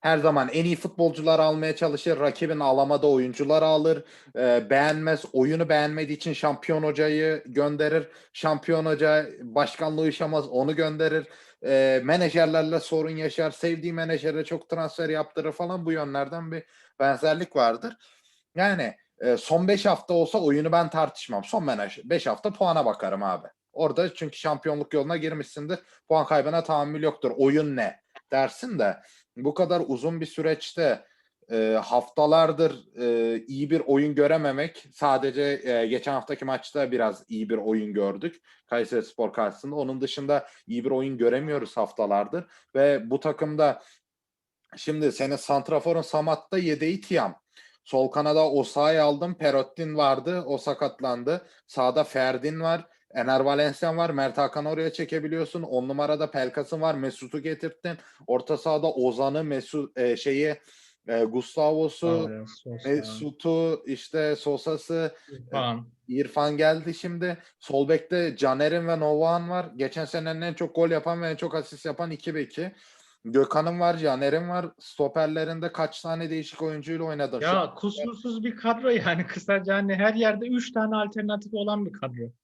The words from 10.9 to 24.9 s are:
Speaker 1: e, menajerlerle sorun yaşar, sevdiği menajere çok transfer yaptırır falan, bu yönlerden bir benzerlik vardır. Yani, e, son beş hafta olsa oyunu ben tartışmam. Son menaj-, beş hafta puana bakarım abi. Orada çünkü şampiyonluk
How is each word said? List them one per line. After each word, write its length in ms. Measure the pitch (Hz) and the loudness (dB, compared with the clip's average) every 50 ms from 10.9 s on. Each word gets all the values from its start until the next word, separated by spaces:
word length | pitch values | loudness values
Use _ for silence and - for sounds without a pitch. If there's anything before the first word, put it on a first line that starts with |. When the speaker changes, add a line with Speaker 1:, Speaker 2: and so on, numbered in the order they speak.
| 156 151 160 156 156 156 147 - - - - - _ _ - | 0 2 2 2 2 0 -2 -4 -16 -20 -20 -20 _ _ -2
Speaker 1:
e, 360 | 131 135 135 135 135 131 131 123 | 2 4 4 6 6 4 2 4
menajerlerle 760 | 131 156 180 180 160 - 165 165 156 156 165 160 156 165 165 | 2 2 4 4 2 4 4 4 4 4 2 2 2 0 -2
sorun 360 | 160 - - 160 156 160 160 | -2 0 -2 0 0 0 -4
yaşar, 340 | 156 156 156 151 - 165 156 | -4 -4 -4 -2 0 -2 -2
sevdiği 420 | 151 - - 170 165 160 151 175 165 | -2 -2 -2 -2 -2 -2 -4 -6 -4
menajere 520 | 165 165 160 165 151 131 156 151 156 156 | -4 -2 -2 -2 -2 -2 -2 -2 -2 -4
çok 240 | - 170 156 - _ | -4 -6 -8 -6 _
transfer 400 | - 165 160 156 - - 170 160 | -4 -4 -4 -6 -4 -4 -4 -2
yaptırır 440 | 156 156 151 - - - 151 160 147 | 0 -2 -2 -4 -4 -6 -6 -6 -4
falan, 340 | - 180 170 180 185 170 | -4 -4 -4 -4 -4 -2
bu 60 | 160 165 | -2 -2
yönlerden 600 | 160 151 143 139 139 139 135 165 170 165 160 160 | -2 -2 -4 -2 -4 -4 -4 -6 -10 -10 -8 -10
bir 120 | 165 156 _ _ _ _ _ _ _ | -10 -12 _ _ _ _ _ _ _
benzerlik 560 | 135 139 139 123 139 156 156 160 180 165 - | 2 2 2 2 2 2 2 2 -2 -4 2
vardır. 400 | 147 123 117 113 117 - 233 240 _ _ - _ _ _ _ _ _ _ _ _ | 4 4 4 4 0 -6 -10 -12 _ _ -20 _ _ _ _ _ _ _ _ _
Yani, 400 | 165 185 202 196 175 139 110 - _ _ _ _ _ | 0 2 2 2 0 -2 -4 -6 _ _ _ _ _
e, 160 | - 123 123 | 2 2 2
son 320 | 113 - - 156 170 180 185 | 2 2 2 2 2 4 4
beş 180 | 208 196 202 | 2 4 4
hafta 280 | 208 180 147 - - 180 | 2 2 2 0 0 2
olsa 240 | 170 165 160 - 220 | 2 2 4 2 0
oyunu 340 | 180 151 143 147 151 165 160 | 2 2 2 2 2 2 2
ben 180 | 170 170 156 | 2 2 2
tartışmam. 540 | - 160 156 143 - - - - 117 101 - | 2 0 0 0 -2 -8 -12 -6 -6 -6 -6
Son 180 | - - 220 175 | -2 -4 -2 -2
menaj-, 380 | 143 123 107 104 98 - - - | -2 -2 -2 -4 -6 -8 -12 -6
beş 220 | 120 170 170 - | -2 -2 -2 0
hafta 260 | 131 107 101 - 208 202 | -2 -4 -2 -4 -6 -2
puana 340 | - 202 180 165 160 143 | 0 0 2 2 2 2
bakarım 360 | 117 104 - - 95 92 98 101 | 0 0 0 -2 -4 -4 -2 -2
abi. 260 | 98 92 85 - - _ _ _ _ _ | -2 -2 -4 -6 -12 _ _ _ _ _
Orada 420 | - 160 151 127 - 175 180 170 | 0 0 0 2 2 0 0 -2
çünkü 240 | - 165 151 143 - | -6 -10 -10 -10 -6
şampiyonluk 560 | - 160 151 143 - 160 151 147 143 - | -4 -4 -4 -2 -2 -4 -4 -4 -4 -2